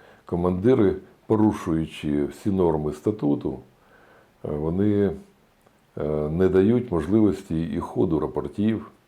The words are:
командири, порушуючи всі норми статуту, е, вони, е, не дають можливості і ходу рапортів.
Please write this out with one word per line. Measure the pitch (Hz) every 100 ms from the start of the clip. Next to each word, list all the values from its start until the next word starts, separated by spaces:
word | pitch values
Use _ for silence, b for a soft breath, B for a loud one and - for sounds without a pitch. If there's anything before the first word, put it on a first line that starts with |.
| B B
командири, | - 87 90 90 113 127 95 - B B -
порушуючи | 110 107 101 92 80 78 - 78 73
всі | 71 - 107
норми | 95 85 78 76
статуту, | 73 107 107 147 71 76 64 - _ b b b b b b
е, | -
вони, | 73 78 90 104 101 98 - - _ _ _ _ _ _ -
е, | 76 76 76
не | 82 92
дають | 95 101 120 -
можливості | 85 78 110 104 - - 80
і | 80 85
ходу | - - 95 78
рапортів. | 73 73 - - 107 107 - _